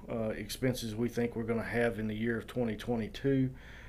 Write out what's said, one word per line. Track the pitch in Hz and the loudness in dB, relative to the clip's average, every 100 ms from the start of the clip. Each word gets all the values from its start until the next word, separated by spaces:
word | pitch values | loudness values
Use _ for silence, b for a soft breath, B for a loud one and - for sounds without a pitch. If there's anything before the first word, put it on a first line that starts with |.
| - | -6
uh, | 117 110 | -2 -2
expenses | 98 107 - 127 123 117 | -2 -4 0 2 2 -2
we | 107 120 | 0 0
think | - 120 117 | 2 0 0
we're | |
gonna | 113 117 | 0 0
have | 98 113 117 104 | 0 2 4 2
in | 110 | -2
the | |
year | 107 117 113 | 0 0 0
of | - | -2
twenty | 123 117 104 | 0 0 0
twenty-two, | - 120 104 - 135 135 131 131 B B | 0 0 -2 0 2 4 2 0 B B